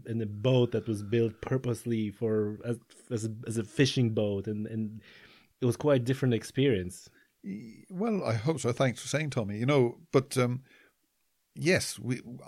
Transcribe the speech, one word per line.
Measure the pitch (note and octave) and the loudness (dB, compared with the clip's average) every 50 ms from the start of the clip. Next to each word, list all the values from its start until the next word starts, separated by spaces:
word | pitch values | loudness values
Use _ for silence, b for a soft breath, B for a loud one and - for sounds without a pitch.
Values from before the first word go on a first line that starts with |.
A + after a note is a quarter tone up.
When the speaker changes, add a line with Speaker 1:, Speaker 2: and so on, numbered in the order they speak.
| - | -6
Speaker 1:
and | A#2 A2+ A2+ | -6 -4 -4
the | A2 | -4
boat | G#2 G#2 G#2 G#2+ B2+ C3 B2 B2 - | -4 -4 0 2 4 6 6 4 4
that | - A2 - | 2 -2 -2
was | A#2 A2 G2+ | -2 -4 -4
built | G#2 G2+ A#2 A#2 A#2 A2 - - | -2 0 2 2 2 2 0 -6
purposely | - - C3 C3 - B2 A2+ - - A#2+ A#2 A2 G#2+ G#2 | -4 -4 -2 -2 0 -2 -4 -4 -2 -2 -2 -2 -2 -4
for | G2+ - A#2 A2 A2 G#2+ G#2 G#2 G#2+ G#2 - | -4 -2 -2 0 2 2 0 0 -4 -6 -6
as, | A#2+ A#2 A#2 - _ - - - - | -6 -6 -6 -8 _ -20 -20 -8 -6
as | B2 G#2+ A2 | -4 -4 -4
a, | A2+ G#2+ A2+ - | -4 -6 -8 -8
as | A#2 G#2+ A2+ | -4 -4 -4
a | G2+ | -4
fishing | - - - C3+ C3+ - C3+ B2 A2+ A2 | 0 2 2 4 4 4 4 2 2 4
boat. | A2+ G#2+ G#2 G2+ G2 F#2+ | 2 2 2 0 -2 -2
And, | A2 G#2+ G#2 G#2+ | -4 -4 -4 -4
and | A2 A2+ A2 A2 G#2 A2 G#2 B B B B B B B B B B _ _ | -4 -4 -4 -4 -4 -8 -12 B B B B B B B B B B _ _
it | B2+ | 0
was | B2 A#2 | 0 0
quite | - - D3+ C#3+ B2+ | 2 2 2 4 4
a | A#2 | 2
different | B2+ C3 - C3+ B2+ A#2 | 0 0 2 2 2 2
experience. | G#2+ - - - C3 C#3 C#3 A2 F#2 F2+ F2+ - - - - b b b b _ _ | 0 -2 -2 0 2 2 4 4 2 0 -4 -8 -12 -18 -20 b b b b _ _
Speaker 2:
Y-, | - G3 F#3+ G#3+ - A3+ - - - - | -12 -10 -10 -10 -12 -16 -20 -20 -18 -12
well, | F#3+ F3 A3 A#3 G#3+ F#3 C#3+ | -6 -4 -2 -2 -2 -2 -2
I | A2 A2+ | -2 -2
hope | G#2+ G#2 D#3+ E3 C3+ | 0 0 -2 -2 0
so. | - A#2+ | -2 -2
Thanks | B2 - C3+ C3 - - | 0 0 0 0 0 -4
for | - - | -6 -4
saying, | - D3 D#3 C#3+ | -4 -2 -2 -2
Tommy. | - B2+ G#2 G2 G2+ G#2+ | -2 -4 -4 -4 -4 -2
You | A#2+ | 0
know, | C#3 D3 C#3 B2 A#2 - - - _ | 4 4 4 4 4 0 -4 -4 _
but, | - C#3 C3 - - | 2 2 2 2 0
um, | B2+ B2 A#2+ B2 B2+ b b b b b b b _ _ _ _ _ _ _ _ _ _ _ - | 0 0 0 -2 -4 b b b b b b b _ _ _ _ _ _ _ _ _ _ _ -10
yes, | C#3 C3+ E3 F#3 - - - - G2+ | -2 2 2 2 2 0 -2 -8 -6
we, | - A#2+ C3 - - A#3 C3 - - | -6 -4 -4 -6 -6 -10 -16 -12 -4